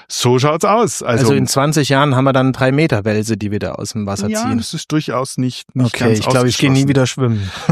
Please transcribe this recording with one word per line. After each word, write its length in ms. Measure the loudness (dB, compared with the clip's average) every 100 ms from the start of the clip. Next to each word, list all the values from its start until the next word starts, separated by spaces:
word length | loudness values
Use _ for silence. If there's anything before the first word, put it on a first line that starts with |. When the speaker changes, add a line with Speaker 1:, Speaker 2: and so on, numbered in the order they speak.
| -14
Speaker 1:
So 300 | -2 0 2
schaut's 260 | 2 0
aus. 380 | 2 2 0 -2
Also, 220 | -2 2
Speaker 2:
Also 100 | 2
in 140 | 2 0
zwanzig 420 | 0 0 0 2
Jahren 260 | 2 2 2
haben 100 | 2
wir 80 |
dann 200 | 2 2
drei 180 | 2 2
Meter 320 | 2 2 0
Welse, 320 | 0 -2 -2 -2
die 140 | -2
wir 80 | -4
da 140 | -6
aus 220 | -6 -8
dem 120 | -6 -6
Wasser 220 | -4 -4
Speaker 1:
ja, 140 | -2
Speaker 2:
ziehen. 160 | -2 -2
Speaker 1:
das 160 | -4 -8
ist 160 | -4
durchaus 460 | -2 -2 -4 -4 -4
nicht, 360 | -4 -4 -8 -2
nicht 200 | 0 0
Speaker 2:
Okay, 100 | 2
Speaker 1:
ganz 140 | 2
Speaker 2:
ich 80 | 2
glaub, 180 | 2 2
ich 120 | 2
geh 100 | 2
nie 140 | 4
Speaker 1:
ausgeschlossen. 40 | 2
Speaker 2:
wieder 180 | 2 0
schwimmen. 440 | 0 -2 -2 -4 -4 -2